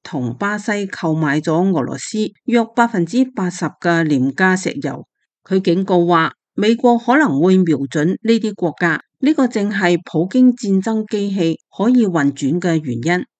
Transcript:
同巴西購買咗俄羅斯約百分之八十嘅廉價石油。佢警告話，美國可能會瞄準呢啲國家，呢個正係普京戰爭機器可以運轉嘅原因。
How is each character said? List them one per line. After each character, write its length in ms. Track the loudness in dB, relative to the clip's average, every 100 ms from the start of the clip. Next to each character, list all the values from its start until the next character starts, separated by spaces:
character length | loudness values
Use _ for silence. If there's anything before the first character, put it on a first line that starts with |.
同 340 | -10 -6 -6 -4
巴 220 | -6 -4
西 260 | -4 -4
購 300 | -6 -4 -2
買 260 | 0 0 0
咗 340 | 0 0 2
俄 60 | 0
羅 160 | -4 -8
斯 220 | -8 -4 -4 _
約 220 | -2 -2 0 0
百 100 | 0
分 200 | 0 -2
之 180 | 0
八 240 | -2 -2 -6
十 160 | -4 -8 -4
嘅 220 | -2 0
廉 280 | 2 0 0
價 240 | 2 2
石 180 | 2 -2 -6
油。 240 | -8 -8 -14 _ _ _
佢 160 | -4 -2
警 240 | 0 0
告 220 | 2 2
話， 280 | 2 2 0 -4 _
美 200 | -2 0
國 240 | 2 2 2
可 180 | 2 2
能 240 | 4 2
會 160 | 4 4
瞄 220 | 2 0
準 380 | -2 -2 -2 -2
呢 180 | 0 0
啲 120 | 0
國 200 | -4 -4 -2
家， 220 | -2 -2 -8 -4
呢 160 | -2
個 140 | 0 0
正 220 | 0 -2
係 280 | 0 0 0
普 240 | -2 -2 0
京 220 | 4 4
戰 280 | 2 0 0
爭 240 | 0 -4 -4
機 200 | -4 -2
器 240 | 0 -2 -2 _ -2
可 140 | 2
以 160 | 4 4
運 260 | 2 0
轉 280 | 0 -2 0
嘅 200 | 0 0
原 380 | -2 -4 -2 -2
因。 60 | -4